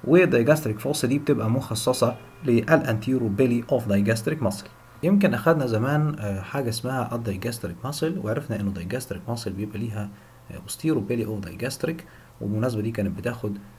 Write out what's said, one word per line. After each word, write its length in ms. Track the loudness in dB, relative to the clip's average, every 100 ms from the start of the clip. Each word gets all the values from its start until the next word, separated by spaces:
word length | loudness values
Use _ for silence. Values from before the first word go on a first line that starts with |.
والدايجاستريك 720 | 6 6 6 4 4 4 2 -4
فوسا 300 | -2 0 2
دي 100 | 2
بتبقى 320 | 2 2 2
مخصصه 680 | 0 0 -2 0 2 2 0 -12 -6
للانتيرو 840 | 2 2 6 2 4 -2 0 0 0
بيلي 360 | 2 4 2 0
اوف 160 | -2 2
دايجاستريك 540 | 2 4 2 0 0
ماسل. 240 | -2 -2 -12 -20 -20 -4
يمكن 320 | 2 4 4
اخدنا 320 | 4 4 4 4
زمان، 500 | 2 2 2 2 -2
آه، 220 | -4 -4
حاجه 280 | -4 -4 -2
اسمها 460 | -2 -4 -2 -2
الدايجاستريك 640 | -4 -4 -4 -4 -6 -8 -8
ماسل، 360 | -8 -2 -2 -2
وعرفنا 360 | -2 -4 -2 -2
انه 100 | -2
دايجاستريك 520 | -4 -6 -6 -6 -10 -6
ماسل 240 | -6 -6
بيبقى 260 | -6 -6 -6
ليها، 300 | -6 -6 -8 -12 -20 -20 -18
آه، 40 |
posterior 440 | -16 -14 -4 -2 0 0
belly 140 | -2
of 240 | -2 -4 -8
digastric، 540 | -6 -8 -4 -4 -6 -12 -20 -20 -8
وبالمناسبه 420 | -4 -2 -2 -2
دي 80 | -4
كانت 280 | -2 -4 -2
بتاخد 400 | -6 -6 -6 -8 -12